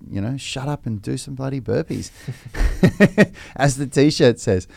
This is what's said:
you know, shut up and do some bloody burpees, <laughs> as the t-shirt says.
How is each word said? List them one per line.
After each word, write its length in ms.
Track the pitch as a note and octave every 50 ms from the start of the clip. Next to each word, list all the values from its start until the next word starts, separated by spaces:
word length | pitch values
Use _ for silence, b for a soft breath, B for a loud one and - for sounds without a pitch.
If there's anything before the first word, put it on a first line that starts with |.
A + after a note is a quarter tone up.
| - -
you 100 | - G2
know, 160 | G2 A#2 C3+
shut 320 | C3 - - - C3+ C3 C#3+
up 180 | D3 - -
and 160 | B2 A2 G2+
do 140 | - - C3+
some 180 | C3 - C#3+ C3+
bloody 260 | C3 C3+ C3+ C#3 C3+
burpees, 500 | A2 - A2 C3+ E3 - - - F#2 - - - - - - - - - - - - - - - - - - - G#3 - - - G3+ - B B B
<laughs> 100 | B B
as 220 | - C3+ C#3+ B2 C3+
the 100 | C#3+ B2
t-shirt 520 | - C#3 C#3 D3+ - - D3 B2 A2+ -
says. 280 | - A2+ F#2+ F#2 - b b